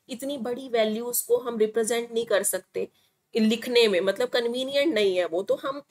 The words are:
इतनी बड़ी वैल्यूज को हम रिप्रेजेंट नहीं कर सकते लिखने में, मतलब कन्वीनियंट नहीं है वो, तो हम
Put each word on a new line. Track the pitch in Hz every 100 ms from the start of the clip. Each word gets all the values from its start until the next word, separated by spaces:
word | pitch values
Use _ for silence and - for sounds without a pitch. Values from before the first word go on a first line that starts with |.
| -
इतनी | 247 269 285
बड़ी | 226 247 269
वैल्यूज | 233 214 214 240 240
को | - 240
हम | 247 233
रिप्रेजेंट | 214 226 214 240 233
नहीं | 233 233
कर | 196
सकते | 202 185 - 185 196 _ _ _ _
लिखने | 226 220 226 254 240 226
में, | 180
मतलब | 190 196 247
कन्वीनियंट | 247 233 247 262 277 285
नहीं | 214 202 180
है | 170
वो, | 165
तो | 202
हम | 262 277 285 -